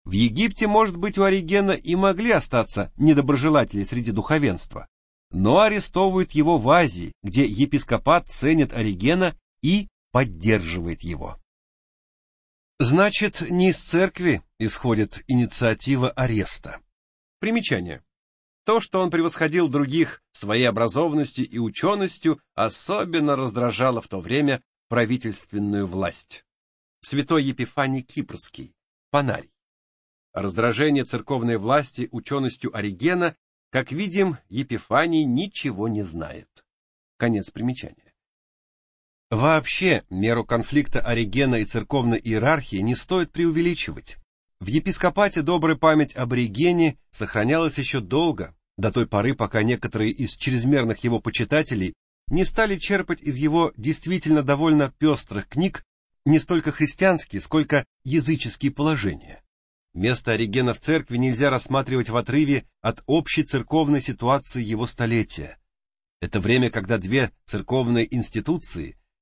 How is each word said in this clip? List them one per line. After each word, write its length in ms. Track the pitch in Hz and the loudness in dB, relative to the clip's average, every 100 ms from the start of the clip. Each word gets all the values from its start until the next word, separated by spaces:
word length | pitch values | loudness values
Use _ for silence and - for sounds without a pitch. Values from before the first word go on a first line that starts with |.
В 80 | - | -4
Египте, 560 | 98 117 113 220 - 214 | 0 2 2 -2 0 0
может 280 | 208 220 170 | 2 2 0
быть, 220 | 196 190 | -4 0
у 60 | |
Оригена 480 | 196 196 165 202 196 | 2 2 2 0 2
и 240 | 185 143 175 | -2 0 2
могли 340 | 196 180 233 | 2 2 2
остаться 600 | 190 - 123 107 - - - | 2 2 -2 -2 -4 -6 2
недоброжелатели 840 | 151 143 135 139 151 151 113 101 | 6 6 4 2 4 2 2 -2
среди 300 | 95 120 120 | -4 -4 -2
духовенства, 760 | 101 - 151 139 87 - - - _ _ _ _ | -4 0 0 0 -2 -8 -14 -16 _ _ _ _
но 280 | 90 98 160 | 0 4 6
арестовывают 720 | 214 208 - 175 190 185 160 | 6 2 -2 0 2 2 0
его 280 | 147 151 165 | 2 4 4
в 100 | 113 | 4
Азии, 420 | 165 151 90 82 - | 4 4 -2 -10 -8
где 200 | 98 104 | -2 2
епископат 840 | 143 101 143 143 - 113 - 170 - | 2 2 0 0 0 0 2 2 0
ценит 420 | - 143 160 139 | -4 2 2 2
Оригена 640 | 120 110 92 117 180 185 - _ _ | 0 -4 0 0 2 0 -2 _ _
и 260 | 147 202 196 _ _ | 0 0 -2 _ _
поддерживает 880 | 127 131 85 98 107 82 87 85 80 | 0 0 0 2 2 2 -6 -6 -8
его. 380 | 82 78 - - _ _ _ _ _ _ _ _ _ _ _ _ _ _ | -8 -10 -10 -14 _ _ _ _ _ _ _ _ _ _ _ _ _ _
Значит, 680 | 120 160 208 - 208 - 131 | 2 4 4 2 -2 -2 -4
не 200 | 175 185 | 2 2
из 80 | - | 2
церкви 640 | - 170 185 - 180 123 - _ | -2 0 0 0 0 0 -4 _
исходит 640 | 110 - 123 110 104 - - | -4 -2 0 0 0 -4 -2
инициатива 840 | 123 120 - 120 113 131 135 127 | 0 0 0 0 0 -2 0 0
ареста. 720 | - 127 107 90 - - - _ _ _ _ _ _ | -2 -2 0 -2 -8 -12 -16 _ _ _ _ _ _
Примечание. 640 | 208 233 - 107 87 71 _ _ _ _ _ _ | -2 -2 -2 -4 -4 -12 _ _ _ _ _ _
То, 160 | - 226 | 0 0
что 200 | - 190 | 0 -2
он 100 | 180 | 0
превосходил 580 | 165 165 - 160 170 165 | 2 0 0 0 2 2
других 540 | 139 139 160 160 - _ | 2 0 0 0 -2 _
своей 340 | - 101 113 | -12 -2 2
образованностью 800 | 123 107 117 117 170 151 139 - 127 | 2 2 0 0 0 0 -2 -4 -6
и 100 | 110 | -4
учёностью, 840 | 113 - 175 208 190 - 160 151 _ | -6 -2 0 0 -2 -2 -2 -2 _
особенно 800 | - 110 - - 208 190 165 147 | -2 -2 -2 -4 -4 -2 0 2
раздражало 640 | 135 131 113 120 107 131 120 | 2 0 -2 -2 2 0 0
в 60 | - | -6
то 140 | 95 | -10
время 420 | 82 131 147 127 - _ _ | -2 0 2 0 -6 _ _
правительственную 1000 | 120 113 123 113 98 - 104 104 101 98 | 0 0 0 -4 -10 -10 -6 -2 -2 -2
власть. 560 | 92 85 - - - _ _ _ _ _ _ | -4 -4 -6 -16 -20 _ _ _ _ _ _
Святой 420 | - 139 135 160 | -4 -4 2 2
Епифаний 600 | 135 131 117 - 135 131 | 2 -2 -6 -2 -2 -2
Кипрский, 720 | 123 - - - - - - _ _ _ _ | -6 -8 -8 -10 -12 -12 -18 _ _ _ _
Панарий. 400 | 147 139 85 - _ _ _ _ _ _ _ _ | 0 0 -4 -8 _ _ _ _ _ _ _ _
Раздражение 720 | 85 98 87 120 113 151 143 | -6 -4 0 0 2 2 2
церковной 520 | 127 117 104 135 117 113 | 0 -6 -4 -2 0 -2
власти 520 | 104 143 143 - 123 | 2 0 0 -8 -8
учёностью 640 | 117 - 143 127 - 123 110 | -8 -6 -4 -4 -4 -8 -6
Оригена, 580 | 104 90 151 180 175 - _ _ _ | -6 -2 0 0 -2 -4 _ _ _
как 200 | 131 135 | -4 -4
видим, 480 | 147 208 180 190 139 _ | -6 -4 0 0 -2 _
Епифаний 760 | 107 139 110 - 123 170 160 | -8 -6 -8 0 0 2 2
ничего 640 | 143 123 202 - 143 98 113 | 2 0 -2 -6 -6 -4 -4
не 140 | 107 | -4
знает. 460 | 95 82 78 - - _ _ _ _ _ _ _ | -6 -8 -10 -14 -18 _ _ _ _ _ _ _
Конец 340 | 120 107 92 | -2 0 -4
примечания. 640 | - 117 127 - - _ _ _ _ _ _ _ _ _ _ _ _ _ | -6 -6 -6 -12 -18 _ _ _ _ _ _ _ _ _ _ _ _ _
Вообще, 720 | 110 143 160 - - 185 131 - | 0 4 2 0 -2 0 0 -2
меру 340 | 92 110 117 | -2 0 0
конфликта 560 | 107 120 113 147 143 - | 0 -2 0 0 2 0
Оригена 560 | 104 117 110 110 139 117 | 0 0 -2 0 2 2
и 100 | 104 | 0
церковной 520 | 117 104 143 120 113 | -4 -2 0 2 0
иерархии 580 | 113 110 123 160 - 95 | 0 0 2 0 -2 -4
не 180 | 107 | -2
стоит 360 | 123 - 185 165 | -2 -2 -2 -2
преувеличивать. 840 | 156 170 160 170 170 - 73 - - _ _ _ _ | 0 0 2 0 -2 -6 -10 -14 -20 _ _ _ _
В 100 | 92 | -2
епископате 760 | 143 190 - 180 180 202 180 | -2 -2 0 0 2 0 2
добрая 340 | 151 175 160 156 | 0 2 2 4
память 400 | 160 156 147 - | 4 4 2 -2
об 160 | 117 | -2
Оригене 640 | 127 120 104 170 170 165 - _ | 0 -2 0 2 4 2 0 _
сохранялась 640 | - 104 110 113 160 165 - | -10 -4 0 2 2 0 -2
ещё 240 | 127 135 | -4 -6
долго, 560 | 92 135 170 135 82 - _ - | -2 0 0 -2 -8 -14 _ -4
до 120 | 101 | -2
той 160 | 127 113 | 0 0
поры, 280 | 104 117 | 0 0
пока 280 | 131 110 113 | 0 -2 0
некоторые 500 | 107 123 95 110 110 | 0 0 -4 -2 -2
из 220 | - 120 | -2 -6
чрезмерных 720 | - - 123 123 143 117 107 | -4 -2 0 2 2 2 -2
его 160 | 120 113 | -2 -2
почитателей 720 | 113 - 110 151 156 113 90 - _ _ - | -2 -4 0 0 0 -2 -4 -6 _ _ -2
не 160 | 165 190 | 0 2
стали 320 | - 220 196 | 2 0 0
черпать 420 | - 196 175 170 | 0 -2 0 -4
из 160 | 147 127 | -4 -2
его 360 | 151 160 165 - | 2 4 2 0
действительно 680 | 120 156 160 180 - 156 | -4 -4 -2 -4 2 2
довольно 520 | 135 143 160 151 139 - | 4 2 4 4 2 2
пёстрых 480 | 156 139 - 101 - | 2 2 -2 -8 -6
книг 380 | 135 185 - - _ _ _ | -2 -2 -4 -16 _ _ _
не 140 | - 156 | 4 4
столько 340 | - 170 151 | 4 0 0
христианские, 720 | - 151 - 190 170 - 98 | -2 -2 2 2 2 -2 -10
сколько 420 | - 156 143 143 - _ | -2 0 2 0 0 _
языческие 680 | 127 156 131 160 120 - 143 | -2 0 0 -2 -4 -2 -4
положения. 720 | 139 151 147 101 92 - - _ _ _ _ _ | 0 0 0 -2 -6 -12 -20 _ _ _ _ _
Место 400 | 87 107 127 - | -2 0 0 0
Оригена 400 | 107 113 123 123 | 0 0 0 0
в 80 | - | -2
церкви 380 | - 160 - 120 | 0 0 0 -2
нельзя 320 | 131 117 139 | 0 2 2
рассматривать 580 | 127 - 135 135 131 110 | 0 0 -2 0 -2 0
в 80 | 117 | -2
отрыве 500 | - 139 147 143 - _ | 0 0 2 0 -2 _
от 220 | 113 - - | -4 -4 0
общей 360 | 151 160 - | 0 0 -2
церковной 580 | 147 135 - 156 147 143 | -2 -2 0 0 2 2
ситуации 600 | 127 110 120 139 - 131 | 0 -4 0 0 -2 -8
его 240 | 107 110 120 | -4 -4 -4
столетия. 720 | - 117 113 104 - 73 - _ _ _ _ _ _ | -4 0 0 -2 -6 -14 -16 _ _ _ _ _ _
Это 200 | 87 104 | -6 -2
время, 300 | 101 127 123 | 2 2 2
когда 260 | 113 95 117 | -2 -2 -4
две 340 | 92 135 120 - | 0 0 0 -6
церковные 720 | - 101 87 127 120 117 113 | -10 -10 -4 -2 2 0 0
институции, 800 | 123 - 113 123 170 - - 80 - _ _ | -2 -4 -6 -4 -4 -4 -10 -12 -14 _ _